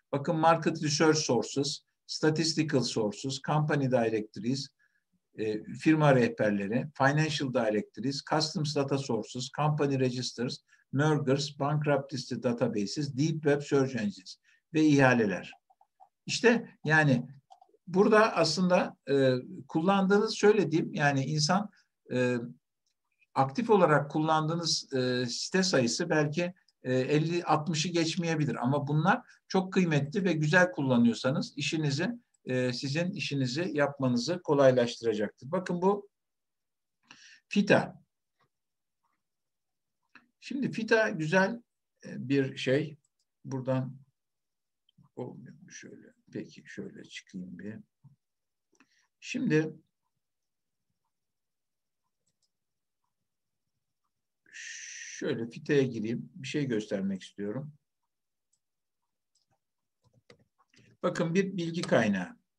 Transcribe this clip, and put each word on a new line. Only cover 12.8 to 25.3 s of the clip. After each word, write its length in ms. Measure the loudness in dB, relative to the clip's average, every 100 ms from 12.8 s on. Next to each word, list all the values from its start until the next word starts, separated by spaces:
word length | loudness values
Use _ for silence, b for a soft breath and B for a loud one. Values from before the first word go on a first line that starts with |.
| -4 -4 -6 -2
deep 260 | -2 0
web 200 | 0 0
search 320 | 2 0 2 -2
engines 400 | -4 -6 -18 -20 _ _ _
ve 100 | 2
ihaleler. 680 | 4 6 6 6 2 -2 -8 -18 _ _ _ _ -20 _ -8
İşte 520 | 2 4 4 -2 _
yani 420 | 2 4 6 2 0 -16 _ -20 _ _ -4
burada 500 | 2 6 6 4 2
aslında, 600 | 0 2 2 2 0 -6 -2
e, 240 | 2 4 2 -4 -16 -6
kullandığınız, 640 | -2 2 2 4 2 2
şöyle 360 | 2 4 4 2
diyeyim, 240 | 0 -2
yani 300 | 0 0 0
insan, 460 | -2 -2 0 0 -2 b b _ -6
e, 240 | 0 0 0 -6 -14 _ _ _ _ _ _ _
aktif 360 | -2 -2 0 2
olarak 400 | 6 6 4 2
kullandığınız, 840 | -2 0 0 0 -2 -2 -4 -4
e, 320 | -2 0 0
site 360 | -2